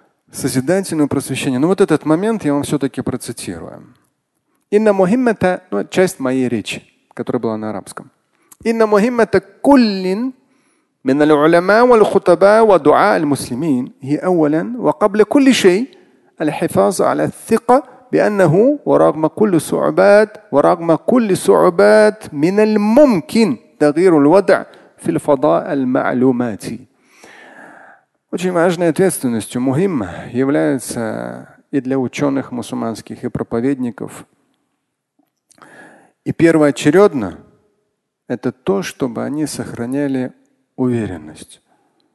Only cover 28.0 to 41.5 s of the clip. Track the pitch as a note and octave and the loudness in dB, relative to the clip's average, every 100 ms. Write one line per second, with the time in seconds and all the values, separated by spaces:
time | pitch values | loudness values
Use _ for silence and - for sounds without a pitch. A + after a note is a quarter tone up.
28 | _ _ _ F#3+ F#3 F3 F3+ E3+ E3+ D#3 | _ _ _ -6 -4 0 0 0 -2 0
29 | F#3+ - B2+ A2+ - B2 C3 C3 G3 C#3+ | 0 -2 -4 -4 -6 -4 -2 -2 -2 -4
30 | F#2 E2 G2+ A#2+ C3+ D#3 D#3 C3+ - B2 | -8 -12 -8 -4 -2 0 -2 -4 -6 -8
31 | A2+ A2 A#2+ B2 B2+ _ _ C#3+ B2+ C3+ | -8 -8 -10 -12 -18 _ _ -6 -4 -4
32 | B2 - C#3+ C3+ - B2 - B2+ A#2 G#2+ | -4 -4 -4 -4 -6 -10 -10 -8 -8 -10
33 | - A2+ A#2+ - A2+ A#2 C3 C3+ B2 - | -14 -12 -8 -8 -6 -4 -2 -2 -6 -8
34 | - - - _ _ _ _ _ _ _ | -14 -16 -20 _ _ _ _ _ _ _
35 | _ _ _ _ _ _ - - - - | _ _ _ _ _ _ -20 -20 -20 -20
36 | _ _ - - E3 D#3+ D3 - D3 F3 | _ _ -8 0 2 4 2 0 2 4
37 | G3+ D3 F#2 D2+ - _ _ _ _ _ | 4 2 -6 -10 -20 _ _ _ _ _
38 | _ _ - B2 B2+ - - G3 E3+ - | _ _ -10 -8 -6 -6 -4 -4 -6 -8
39 | C3 A2+ A#2+ D3+ C#3+ - A2+ B2 A#2+ C#3 | -8 -6 -8 -6 -8 -8 -10 -10 -8 -6
40 | C#3+ C3 B2+ - _ _ _ - B2+ A#2 | -4 -4 -6 -10 _ _ _ -4 -2 -2
41 | G2+ E2+ D#2 D#2 - | -4 -10 -16 -20 -20